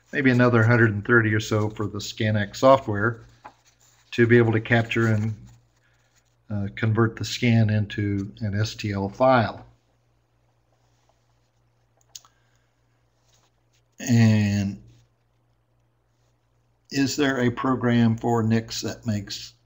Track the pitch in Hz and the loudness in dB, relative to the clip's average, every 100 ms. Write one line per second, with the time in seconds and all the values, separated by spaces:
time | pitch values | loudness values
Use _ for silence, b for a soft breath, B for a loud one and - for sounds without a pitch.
0 | _ 147 135 123 123 117 110 123 117 101 | _ -2 2 4 4 4 4 4 2 0
1 | 104 120 107 107 - 107 107 - 104 104 | 2 2 4 0 -2 -2 -2 -4 -8 -8
2 | - - 110 107 101 - 131 135 - 101 | -10 -4 -2 -2 -4 2 4 4 2 -2
3 | 110 113 - _ - _ _ _ _ _ | -2 -4 -12 _ -20 _ _ _ _ _
4 | _ - 117 120 113 110 - 117 113 117 | _ 0 4 4 4 0 0 0 0 -2
5 | 113 107 110 107 - - _ _ _ _ | 0 0 -2 -8 -14 -20 _ _ _ _
6 | _ _ _ _ - 104 98 - 113 107 | _ _ _ _ -10 -8 -8 -4 -2 2
7 | 113 - - - 123 113 107 107 101 - | 0 -2 -8 -2 2 4 4 0 -2 -4
8 | 104 101 98 - 107 98 110 - 107 98 | -4 -4 -6 -8 -6 -4 -4 -6 -6 -4
9 | 98 - 127 127 98 - - _ _ _ | -6 0 2 2 0 -6 -18 _ _ _
10 | _ _ _ _ _ _ _ _ _ _ | _ _ _ _ _ _ _ _ _ _
11 | _ _ _ _ _ _ _ _ _ _ | _ _ _ _ _ _ _ _ _ _
12 | _ - _ _ _ _ _ _ _ _ | _ -20 _ _ _ _ _ _ _ _
13 | _ _ _ _ _ _ _ _ _ - | _ _ _ _ _ _ _ _ _ -10
14 | - 117 110 107 104 101 98 101 - _ | 0 4 4 4 2 -2 -4 -8 -16 _
15 | _ _ _ _ _ _ _ _ _ _ | _ _ _ _ _ _ _ _ _ _
16 | _ _ _ _ _ _ _ _ - 139 | _ _ _ _ _ _ _ _ -8 -2
17 | 135 - 139 131 123 117 135 123 120 120 | -2 0 -2 0 -2 -2 -4 -2 0 2
18 | 117 113 120 117 110 113 113 - 113 - | 2 0 -2 -2 0 -2 -4 -8 -10 -8
19 | 117 104 98 - - _ | -6 -6 -8 -14 -16 _